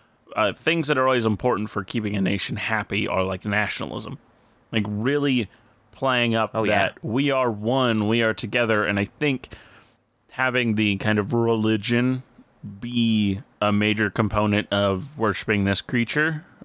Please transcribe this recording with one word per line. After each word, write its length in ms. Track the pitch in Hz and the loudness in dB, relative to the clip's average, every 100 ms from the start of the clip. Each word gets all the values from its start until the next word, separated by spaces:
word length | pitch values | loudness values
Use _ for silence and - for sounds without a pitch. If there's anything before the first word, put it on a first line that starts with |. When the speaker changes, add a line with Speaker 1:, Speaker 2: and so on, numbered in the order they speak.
| _ _ - 104 | _ _ -8 -2
Speaker 1:
uh, 180 | 104 | 0
things 340 | 90 - 170 143 | 0 -2 0 0
that 100 | 139 | 2
are 80 | 131 | 2
always 180 | 127 113 | 2 2
important 440 | 101 123 101 107 | 0 0 -2 -4
for 140 | 104 | -8
keeping 320 | 95 117 107 101 | -6 -4 -2 -2
a 60 | |
nation 340 | 95 98 - 101 | 0 -2 -4 -6
happy 520 | - 110 101 101 95 | -4 -4 -2 -4 -2
are, 160 | 95 | -2
like, 200 | 92 95 104 | -2 -4 -2
nationalism, 720 | 104 101 - 80 113 113 139 _ _ _ _ _ | -2 -2 -4 -8 -8 -10 -12 _ _ _ _ _
like, 140 | 113 104 | -4 -2
really 600 | 104 120 147 143 127 104 - _ _ _ | -2 -2 0 0 0 -2 -8 _ _ _
playing 440 | - 135 123 120 113 | -6 -2 0 2 0
up 160 | 110 | 0
Speaker 2:
Oh, 100 | 110 | 0
yeah. 220 | 104 92 - | 0 2 0
Speaker 1:
that 140 | - | -4
we 280 | - 123 143 | -4 0 0
are 200 | 131 123 | 0 0
one, 560 | 104 107 135 123 110 104 | -2 0 2 2 2 2
we 140 | 117 | 2
are 120 | 113 | 0
together. 520 | 107 107 123 113 107 92 | -2 -2 0 2 2 2
And 140 | 101 | 0
I 60 | 101 | -2
think 500 | - 151 131 - - - - - _ _ _ _ | -2 -2 -2 -6 -20 -20 -20 -20 _ _ _ _
having 440 | - 131 123 120 107 | -4 0 2 2 2
the 220 | 104 98 | 2 2
kind 200 | 110 107 | 0 0
of 140 | 101 | 2
religion 880 | 117 117 113 110 110 107 120 127 127 - - - _ 104 101 | 2 2 2 2 0 0 0 2 -2 -6 -20 -20 _ -16 -12
be 640 | 120 120 117 110 101 98 - - | -4 0 2 4 2 0 -6 -2
a 100 | 104 | 0
major 380 | 104 104 107 104 | 2 2 2 0
component 640 | - 104 107 107 104 107 | 0 0 2 2 2 0
of 460 | 101 101 95 - - | 0 2 0 -4 -2
worshiping 460 | 110 92 - 104 | -2 0 0 0
this 180 | 98 98 | 2 0
creature, 640 | - 123 117 151 156 156 - - | -2 -2 0 0 -2 -4 -10 -14